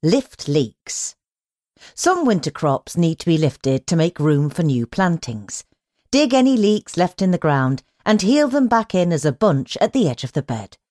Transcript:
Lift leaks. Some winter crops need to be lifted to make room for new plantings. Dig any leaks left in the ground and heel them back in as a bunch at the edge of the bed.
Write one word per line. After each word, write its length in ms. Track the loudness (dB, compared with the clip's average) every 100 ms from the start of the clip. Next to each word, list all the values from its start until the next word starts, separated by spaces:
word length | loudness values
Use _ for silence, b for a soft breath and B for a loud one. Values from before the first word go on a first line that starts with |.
Lift 460 | 2 0 -2 -12 -2
leaks. 680 | -2 -2 _ -14 -10 -10 -14 _ _ _ _ _ _ B
Some 300 | -4 0 2
winter 260 | 2 0 -2
crops 460 | -4 -2 -2 -4 -2
need 220 | 0 0
to 80 | 0
be 100 | 2
lifted 500 | 0 -2 -2 -2 -2
to 80 | 0
make 220 | 0 0
room 300 | 0 2 0
for 140 | -2
new 240 | -2 0 -4
plantings. 800 | -2 -2 -2 -6 -12 -12 -16 -18 _ _ _ _
Dig 220 | 0 2
any 240 | 4 2 2
leaks 400 | 2 0 -2 -2
left 240 | -2 0
in 100 | 0
the 60 | 0
ground 460 | 0 0 0 -2 _ _ 0
and 160 | 0
heel 260 | 2 2 2
them 200 | 2 2
back 260 | 0 0
in 180 | -2 0
as 140 | 0 0
a 60 |
bunch 440 | 0 2 0 -2 -2
at 100 | -2
the 160 | 2 0
edge 160 | -2
of 80 | -6
the 100 | -6
bed. 360 | -6 -10 -10 -20 _